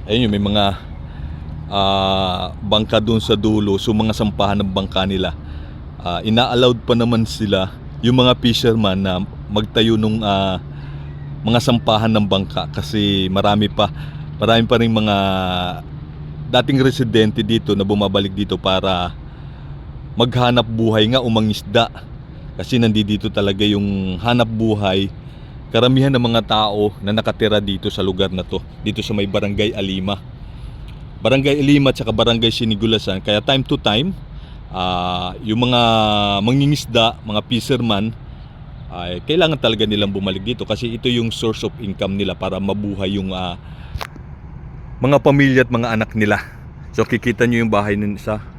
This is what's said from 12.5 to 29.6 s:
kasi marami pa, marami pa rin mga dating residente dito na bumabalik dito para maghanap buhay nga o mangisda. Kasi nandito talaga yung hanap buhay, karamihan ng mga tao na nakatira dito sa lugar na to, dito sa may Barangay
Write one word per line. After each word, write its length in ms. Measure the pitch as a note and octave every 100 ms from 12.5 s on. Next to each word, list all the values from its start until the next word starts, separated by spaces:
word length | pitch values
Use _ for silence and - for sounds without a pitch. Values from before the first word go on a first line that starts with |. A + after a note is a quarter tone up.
| - D#2+
kasi 560 | - - G#2+ G2+ G2 F#2
marami 400 | F#2+ G2+ G#2 G#2
pa, 240 | - G2+ - - - - -
marami 240 | G#2+ A#2
pa 160 | A2+ A#2+
rin 120 | A#2
mga 240 | A2 G#2+ G2+ G2 F#2+ F#2 F2+ F2+ E2+ D2+ - - - - - - B2+
dating 200 | A#2+ C3+
residente 560 | C3 B2 B2 A2 G#2+ A2
dito 320 | G#2 A2+ - G2+
na 80 |
bumabalik 480 | G2 G#2 G2+ G2+ G2+
dito 240 | F#2+ G2+ F#2
para 560 | G2 F#2+ F#2+ F2+ F2 - - - - - - - - - -
maghanap 540 | - A#2+ B2 B2 B2 A2+
buhay 420 | A2+ A2+ A2 G#2+
nga 140 | C3
o 40 | B2
mangisda. 580 | A2 G#2+ G#2+ - A2 A#2 - - - - - -
Kasi 240 | - G2 B2
nandito 560 | A#2 G#2+ G2+ G#2 A2
talaga 320 | G2 G2+ G2 G#2
yung 540 | G2+ G2+ G2 F#2+ F2+
hanap 240 | A2 A#2+ A2+
buhay, 640 | A2 A2+ G#2 G2+ F#2+ G2 - - - - - -
karamihan 400 | A2+ B2 C3 C#3
ng 80 | C3
mga 200 | A#2+ A#2 G#2+
tao 480 | G#2+ G#2+ G#2 G#2 -
na 80 | G2
nakatira 480 | A2 A2+ - A2 G#2
dito 320 | G2+ F#2+ G#2
sa 160 | - F#2+
lugar 240 | F#2 F#2+
na 160 | F#2 F2
to, 160 | - - - A2
dito 160 | G2+
sa 160 | - G#2
may 80 | G2+
Barangay 480 | G2+ G2+ G2+